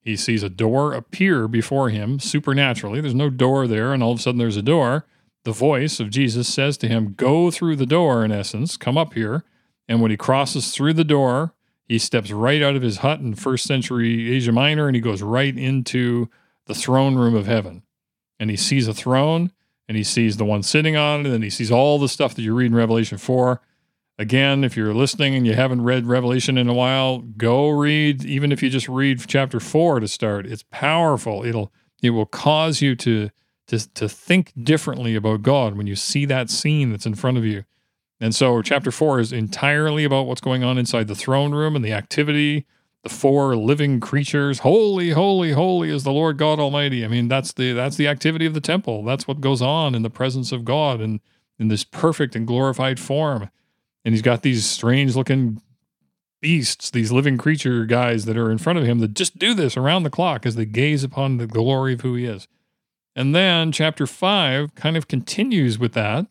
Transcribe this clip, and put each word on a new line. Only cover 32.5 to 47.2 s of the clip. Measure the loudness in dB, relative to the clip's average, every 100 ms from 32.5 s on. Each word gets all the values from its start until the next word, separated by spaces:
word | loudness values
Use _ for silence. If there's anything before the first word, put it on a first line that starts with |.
| 2 2 0
you | 0 0
to, | 0 0 -2 _ _ _ _
to, | -6 -6
to | -6 -8
think | -8 0 2 2 -6
differently | 0 2 0 -4 -2 0
about | 0 0
God | 2 2 0 -4
when | -6
you | -6
see | -4 -4 0
that | -2 -2
scene | -4 0 0 0
that's | -2 -6
in | -4
front | -2 0
of |
you. | -2 -4 -10 _ _ _ _ _
And | -2
so | 2 4 4
chapter | 2 0 0
four | 0 0 2
is | 0
entirely | -2 -6 -2 0 2 0 0
about | 0 0 -2
what's | -4
going | -2 -2
on | 0 0
inside | 0 -2 -2
the | -6
throne | 0 0 0
room | 0 -2
and | -2
the | -2
activity, | -4 -6 -6 -2 0 0 -2 -6 _ _ _
the | -16
four | 0 2 4 2 0
living | 0 2 2 0
creatures. | 0 -2 0 -2 0 0
"Holy, | 4 4 4 2 0
holy, | 2 2 2 2
holy | 2 2 0 0
is | -2
the | 0
Lord | 0 0 2
God | 0 2
Almighty." | 0 0 0 -2
I | 0
mean, | 0